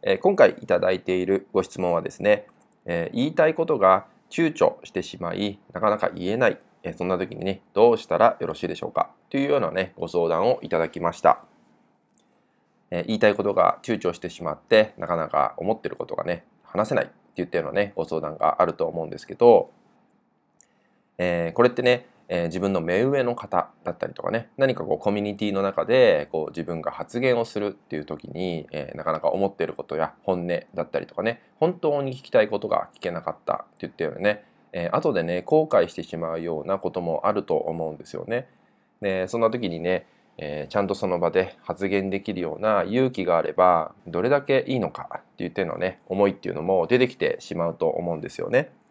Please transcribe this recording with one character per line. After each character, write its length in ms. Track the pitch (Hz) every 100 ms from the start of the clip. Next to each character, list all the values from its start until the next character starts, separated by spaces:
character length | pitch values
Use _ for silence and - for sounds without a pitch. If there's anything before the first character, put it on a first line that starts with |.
え 120 | 98
ー、 40 | 95
今 160 | 175
回 220 | 196 120 -
い 60 | -
た 140 | 90
だ 100 | 92
い 80 | 92
て 160 | -
い 100 | 92
る 220 | 90 98 -
ご 100 | 98
質 180 | 87 -
問 120 | 90
は 100 | 85
で 80 | -
す 100 | -
ね、 280 | 101 104 - _ _ _
え 280 | - 85 82
ー、 40 | 113
言 100 | 139
い 60 | 156
た 100 | 160
い 80 |
こ 100 | 156
と 140 | 160 143
が 280 | 98 95 - _ _
躊 240 | - 160
躇 220 | - 82 -
し 80 | -
て 140 | -
し 140 | 82 -
ま 160 | 87
い、 260 | 92 104 101 _
な 80 | -
か 80 | 107
な 100 | 104
か 120 | -
言 180 | - 90
え 60 | 113
な 120 | 120
い、 100 | - _ _
え 80 | 87
ー、 60 | 82
そ 80 |
ん 40 | 90
な 80 | 90
時 200 | 92 76
に 80 |
ね、 180 | 92 98 _
ど 200 | - 117
う 40 | 113
し 100 | -
た 120 | 85
ら 180 | 113 -
よ 80 | 87
ろ 60 |
し 100 | 80
い 20 | 90
で 80 |
し 80 | -
ょ 60 | -
う 40 |
か 200 | - - _ _
と 60 | 139
い 100 | 143
う 20 |
よ 100 | 143
う 20 |
な 100 | 90
ね、 220 | 85 90 -
ご 120 | 85
相 200 | 87 82
談 200 | 82 107
を 100 | 127
い 60 | 80
た 120 | 82
だ 80 | 82
き 100 | -
ま 140 | 87
し 80 | 82
た。 240 | 82 - - _ _ _ _ _ _ _ _ _ _ _ _ _ _
え 120 | 85
ー、 40 | 87
言 100 | 110
い 0 |
た 80 | 110
い 80 | 101
こ 80 |
と 100 | 101
が 240 | 98 87 -
躊 160 | - 110
躇 120 | 90
し 60 | 87
て 100 | 87
し 120 | -
ま 120 | 82
っ 40 | 80
て、 360 | _ 110 107 -
な 80 | 85
か 80 |
な 140 | 85 80
か 260 | 76 65 -
思 160 | 85
っ 60 | 110
て 80 | -
る 60 |
こ 120 | - -
と 100 | -
が 80 |
ね、 200 | - 87 _ _
話 240 | _ 92 98
せ 60 | 123
な 60 |
い 20 |
っ 40 | 65 _ _
て 80 | -
い 20 |
っ 40 | 87
た 100 | 87
よ 40 |
う 40 | 76
な 40 |
ね、 200 | 90 101
ご 100 | 101
相 160 | 80 82
談 160 | 76 78
が 240 | 80 -
あ 60 | 87
る 60 |
と 140 | 82 85
思 180 | 82
う 20 | 82
ん 40 |
で 80 | 85
す 100 | -
け 80 | -
ど、 340 | 120 110 - _ _ _ _ _ _ _ _ _ _ _ _ _ _ -
え 340 | 90 87 82
ー、 20 |
こ 100 | 85
れ 60 | 120
っ 40 |
て 100 | 120
ね、 260 | 123 123 - _ _
え 140 | 90
ー、 60 | 85
自 120 | 85
分 140 | 98
の 80 | 95
目 220 | 82 92
上 200 | 127 139
の 140 | 123 -
方 340 | - 90 - _
だ 80 | -
っ 40 | 85
た 120 | -
り 60 |
と 80 | -
か 80 | 87
ね、 160 | 113 - -
何 180 | 135
か 80 | -
こ 140 | 82 -
う 20 |
コ 140 | 104
ミ 80 | 104
ュ 20 |
ニ 140 | 104 104
テ 80 |
ィ 80 | 107
の 100 | 98
中 220 | 98 95
で 420 | 80 127 120 80 73
こ 140 | 82 76
う 20 |
自 140 | -
分 180 | - 82
が 80 | -
発 300 | - - 120
言 180 | 131 120
を 60 |
す 160 | 113 110
る 80 | 104
っ 20 |
て 240 | - _
い 60 | 76
う 40 |
時 200 | 73 78
に、 420 | - - 92 85 -
え 180 | 76 69
ー、 40 | -
な 80 |
か 80 | 80
な 80 | 78
か 80 | 80
思 180 | 92 98
っ 80 |
て 100 | -
る 100 | -
こ 100 | -
と 100 | -
や 200 | 78 80 -
本 160 | - 90
音 80 | 87 87 -
だ 80 | 87
っ 80 | 78
た 80 | -
り 80 | -
と 80 |
か 80 | -
ね、 180 | 107 117 _ _
本 140 | 160
当 280 | 180 156 147
に 120 | 139
聞 100 | 127
き 60 | -
た 120 | 120
い 60 | 107
こ 100 | 104
と 80 | 104
が 220 | - - _
聞 40 |
け 120 | 90
な 100 | 85
か 80 | 80
っ 60 | - -
た 180 | - -
っ 40 | _
て 80 | 101
い 40 |
っ 20 |
た 100 | -
よ 80 | 78
う 40 |
な 60 | -
ね、 220 | 101 104 - _ _
え 160 | 90 85
ー、 80 | 113
後 160 | 156
で 100 | 101
ね、 200 | 85 90
後 240 | - 156 156
悔 200 | 104 82
し 80 |
て 80 | -
し 140 | - 82
ま 160 | 82
う 100 | 82
よ 200 | 85 78
う 40 | 80
な 120 | 98
こ 120 | 90
と 100 | 92
も 260 | 85 80 98
あ 60 |
る 120 | 104
と 120 | - 82
思 340 | - 82 80
う 40 |
ん 20 | 78
で 80 | -
す 80 |
よ 100 | -
ね。 240 | - 117 127 _ _ _ _ _
で、 280 | 101 95 92
そ 100 | 95
ん 20 |
な 120 | 113
時 160 | 113 104
に 100 | 82
ね、 300 | 85 92 - _ _ -
え 280 | 76 76
ー、 40 | 71
ち 60 |
ゃ 80 | 104
ん 60 | 98
と 80 | 98
そ 100 | 98
の 140 | 90
場 100 | 85
で 260 | 90 92 -
発 240 | - 85 98
言 240 | 98 95
で 120 | 98
き 120 | 101
る 60 | 92
よ 160 | 85 78
う 20 |
な 220 | 107 104
勇 300 | 90 117 131
気 120 | 123
が 140 | 90 85
あ 40 |
れ 100 | 82
ば、 400 | 76 90 85 78 - -
ど 120 | 85
れ 100 | 110
だ 120 | 143
け 220 | 139 135 -
い 100 | 131
い 40 |
の 100 | 120
か 180 | - - -
っ 200 | _ _
て 80 |
い 20 | 90
っ 60 |
た 100 | -
よ 60 | 90
う 20 |
な 40 | 85
ね、 220 | 92 92 _
思 180 | 95 101
い 60 |
っ 20 |
て 140 | 98 -
い 20 |
う 60 | 78
の 60 |
も 260 | 85 95 82
出 100 | 120
て 80 | 131
き 100 | -
て 200 | 82 -
し 160 | -
ま 140 | 85 85
う 80 | -
と 100 | 82
思 280 | - 87
う 20 | 82
ん 40 |
で 80 | 78
す 100 | -
よ 100 | -
ね。 220 | 120 147 _ _